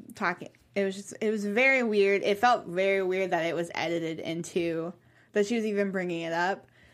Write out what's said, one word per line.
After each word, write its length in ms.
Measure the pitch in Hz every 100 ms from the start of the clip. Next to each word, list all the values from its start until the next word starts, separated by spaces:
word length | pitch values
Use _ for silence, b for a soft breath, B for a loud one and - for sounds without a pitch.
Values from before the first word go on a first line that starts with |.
| - -
talking, 320 | 185 180 - _ _
it 100 | -
was 120 | 196 190
just, 180 | 196 -
it 100 | 220
was 140 | 220
very 380 | 202 208 262 269
weird. 400 | 233 208 196 196
It 140 | - 202
felt 280 | 247 240 -
very 360 | 175 196 196
weird 280 | 190 185 190
that 160 | 175 165
it 80 |
was 160 | 156 170
edited 440 | - 160 170 165 160
into, 720 | - 165 165 190 170 165 165 - b b b
that 120 | 208 202
she 80 |
was 100 | 240 220
even 240 | 202 202
bringing 300 | 190 180 170
it 100 | 165
up. 340 | 165 180 202 - b b